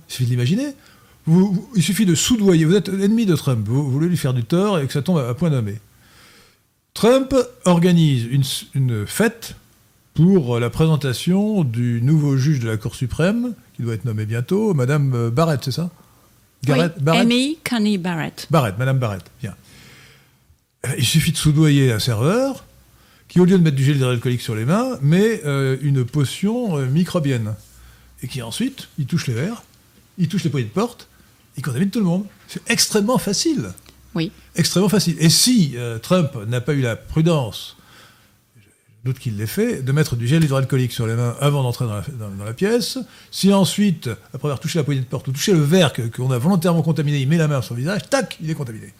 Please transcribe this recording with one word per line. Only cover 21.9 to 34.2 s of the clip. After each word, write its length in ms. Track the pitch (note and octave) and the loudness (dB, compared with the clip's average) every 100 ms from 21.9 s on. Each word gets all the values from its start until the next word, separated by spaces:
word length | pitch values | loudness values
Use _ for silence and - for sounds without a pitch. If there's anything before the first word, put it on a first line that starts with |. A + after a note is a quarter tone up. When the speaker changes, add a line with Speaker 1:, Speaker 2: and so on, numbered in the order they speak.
Speaker 1:
un 60 | G#2+ | 2
serveur 680 | - G#2+ C#3 A#3 C4+ B3+ - _ _ _ _ _ - | -2 0 0 2 0 -4 -12 _ _ _ _ _ -2
qui, 120 | F3 | 4
au 40 | |
lieu 140 | F3+ F#3+ | 6 6
de 40 | |
mettre 140 | D#3+ C3+ | 4 4
du 80 | |
gel 120 | C3+ C#3+ | 2 2
hydroalcoolique 440 | B2+ A#2+ C3 B2 | 2 0 0 -2
sur 140 | - | -4
les 100 | A2 | -4
mains, 340 | A2+ G3+ C4 A#3+ | 0 0 0 -2
met, 400 | C#3 F3 A3 A3 | 2 4 4 0
euh, 320 | D3 C#3 C3+ C3 | -2 -2 0 -2
une 220 | D3 C3+ | 0 0
potion, 760 | A#2+ D3+ C3 - G3 A#3+ A#3 D3 | 0 0 -2 -2 -2 -2 -2 -2
euh, 80 | B2+ | 0
microbienne. 680 | D3+ F3+ F3 C#3+ B2 G#2+ G#2+ - - - - _ - | 0 0 0 0 -2 -4 -8 -14 -20 -20 -20 _ -16
Et 60 | B2+ | -12
qui 120 | C3+ | -10
ensuite, 480 | A2+ - C4 C4+ - - | -10 -6 -6 -6 -12 -8
il 80 | C3 | -4
touche 200 | E3+ - | -4 -2
les 80 | |
verres, 300 | A2+ F3 A#3 - _ _ _ _ - | -4 -4 -8 -16 _ _ _ _ -4
il 120 | D#3+ | -2
touche 160 | G3+ | 0
les 60 | D#3+ | -2
poignées 160 | C3+ G#2+ | -2 -4
de 40 | |
porte, 380 | F3 A#3 - - _ _ _ _ - | -2 -4 -6 -20 _ _ _ _ -10
il 60 | |
contamine 280 | C#3+ B2 G3 | -6 -2 -2
tout 80 | A#3+ | 0
le 80 | F3+ | 0
monde. 180 | F3+ G#3 - - | 0 -4 -14 -18
C'est 140 | - - | -10 -4
extrêmement 480 | A#3 - G#3+ G#3 B3 | -2 0 0 2 0
facile. 540 | G3 G3 E4 C4 F#2+ - - - - | 0 -2 0 -2 -4 -10 -20 -20 -10
Speaker 2:
Oui. 160 | E3+ | -6